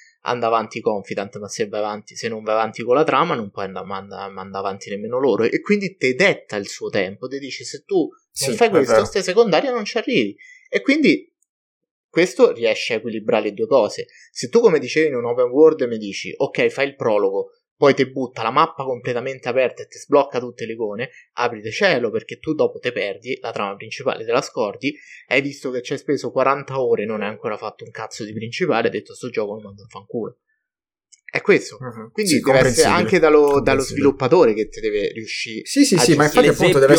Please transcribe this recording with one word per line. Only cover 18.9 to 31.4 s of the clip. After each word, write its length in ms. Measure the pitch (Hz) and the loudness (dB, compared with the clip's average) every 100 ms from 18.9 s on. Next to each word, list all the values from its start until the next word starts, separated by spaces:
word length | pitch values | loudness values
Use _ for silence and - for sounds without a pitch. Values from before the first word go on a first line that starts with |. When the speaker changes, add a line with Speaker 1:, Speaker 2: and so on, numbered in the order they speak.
| 120 127 120 135 131 127 | -6 -6 -6 -6 -8 -4
Speaker 1:
aperta 340 | 123 123 - | 0 -2 -4
e 40 | - | -18
ti 120 | - | -16
sblocca 400 | - 143 135 127 | 0 2 2 -4
tutte 280 | 123 120 113 | -8 -12 -12
le 80 | |
icone, 340 | 113 107 101 131 - _ | -8 -8 -6 -10 -12 _
aprite 380 | - - 110 110 | -4 -4 -4 -10
cielo, 400 | - 196 135 110 | -2 0 0 -2
perché 280 | 113 - - | -6 -8 -12
tu 140 | 160 | -6
dopo 240 | 147 120 123 | 0 -2 -2
te 140 | 123 | -6
perdi, 460 | 113 101 92 123 131 | -4 -6 -8 -10 -10
la 100 | 117 | -8
trama 240 | 113 101 101 | -6 -8 -8
principale 480 | 110 - 131 - 113 | -14 -8 -6 -6 -2
te 40 | |
la 120 | 123 | -2
scordi, 520 | - 135 104 98 139 147 - - - | -2 -6 -6 -4 -8 -8 -20 -18 -2
hai 120 | 131 | 0
visto 300 | 139 135 135 | 0 -8 -8
che 100 | 127 | -8
ci 120 | - | -8
hai 40 | 139 | -8
speso 320 | - 131 123 | -4 -4 -2
quaranta 500 | 131 131 143 135 135 | 0 0 0 -4 -4
ore 240 | 120 110 | 0 0
e 20 | 107 | -2
non 160 | 107 | -6
hai 60 | 101 | -8
ancora 280 | 110 117 104 | -8 -8 -8
fatto 280 | 107 - | -10 -12
un 60 | 107 | -16
cazzo 340 | 113 110 - | -14 -14 -12
di 80 | 107 | -12
principale, 540 | 107 113 - 175 113 113 | -10 -10 -6 -2 0 0
hai 40 | |
detto, 220 | 98 - | -4 -12
"Sto 160 | - 127 | -14 -8
gioco 240 | 113 104 | -6 -6
lo 60 | 107 | -8
mando 200 | 101 101 | -16 -20
a 40 | - | -20
fanculo". 480 | 101 101 117 101 _ _ _ _ _ _ _ _ _ - | -20 -10 -8 -8 _ _ _ _ _ _ _ _ _ -8
È 100 | - | -4